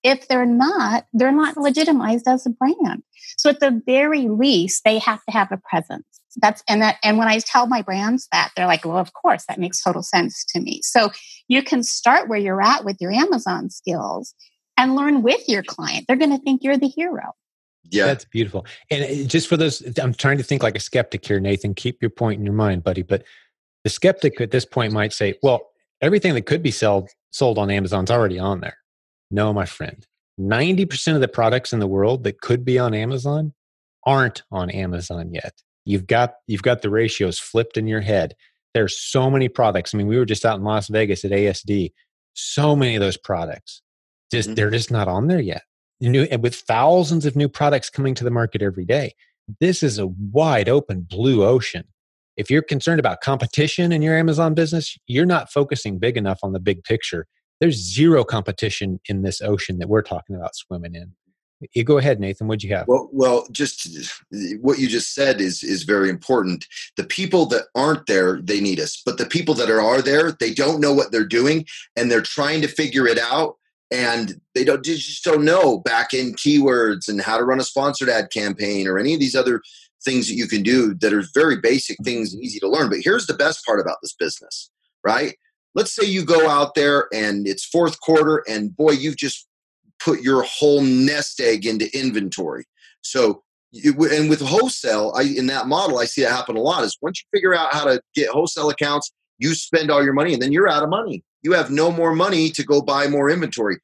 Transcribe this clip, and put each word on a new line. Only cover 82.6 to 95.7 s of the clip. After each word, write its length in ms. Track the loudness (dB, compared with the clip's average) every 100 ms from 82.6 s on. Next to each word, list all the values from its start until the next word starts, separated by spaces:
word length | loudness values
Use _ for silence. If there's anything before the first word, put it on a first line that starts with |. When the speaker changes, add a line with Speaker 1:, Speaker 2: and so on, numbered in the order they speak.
| 0
Speaker 2:
learn. 200 | 0 0
But 100 | 0
here's 240 | 0 0 -2
the 60 |
best 320 | 0 0 0 -2
part 160 | 0
about 160 | 0 -6
this 120 | -12 -6
business, 520 | -6 -6 -14 -16 -16 _ _ _
right? 320 | -2 0 -2 -8 _ _ _ -4
Let's 160 | -2
say 140 | -2 -2
you 180 | 0
go 240 | 2 4 6
out 240 | 2 2 2
there 320 | 4 2 0
and 320 | -2 -2 -2 -4
it's 180 | -6 -2
fourth 340 | 0 0 -2
quarter 440 | 2 4 4 0 -2
and, 260 | -4 -4 2
boy, 140 | 2
you've 260 | 4 -2 -4
just 280 | -6 -8 _ _ _ _ _ _
put 200 | -2 0
your 220 | 2 2
whole 380 | 0 2 4 4
nest 600 | 4 4 2 0 -6 -2
egg 240 | 0 2 -2
into 240 | -2 -4 -2
inventory. 680 | -2 -2 -4 -6 -8 -8 -14 _ _ _
So, 420 | -6 0 0 0 _ _ _
you, 220 | 0 2 4 2
and 200 | 4 2
with 100 | 2
wholesale, 720 | 2 2 2 -2 -2 0 0 0
I, 80 |
in 240 | 0 0 -2
that 200 | -2
model, 320 | 0